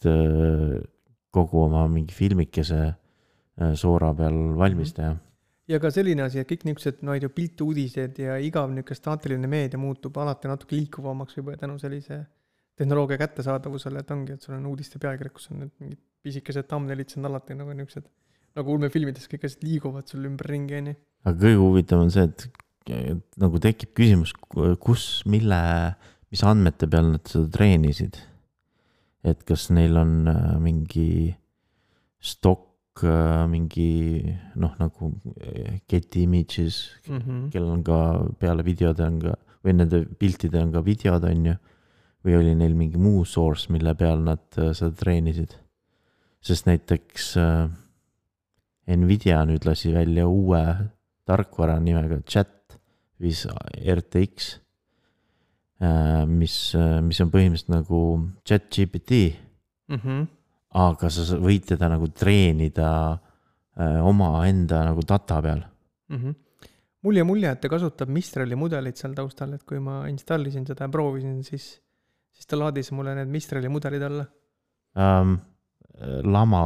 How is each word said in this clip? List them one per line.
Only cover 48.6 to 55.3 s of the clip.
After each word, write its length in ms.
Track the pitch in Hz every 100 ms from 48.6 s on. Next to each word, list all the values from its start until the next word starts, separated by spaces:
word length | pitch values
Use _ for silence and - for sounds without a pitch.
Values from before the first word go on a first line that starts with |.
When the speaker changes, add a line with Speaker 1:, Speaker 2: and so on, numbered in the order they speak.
| _ _ -
Speaker 1:
Nvidia 580 | 87 90 104 95 78 78
nüüd 180 | 80 80
lasi 280 | 78 82
välja 320 | 85 82 85 87
uue 600 | 95 95 87 80 92 104 - _ _ -
tarkvara 540 | 92 98 - 82 80
nimega 400 | 82 85 78 78 -
Chat 520 | 104 98 _ _ - _ _ _ _
viis 260 | 87 82 -
R 560 | - - - - 87
T 180 | - 87
X, 360 | 98 - - - _ _ _ _ _ _ _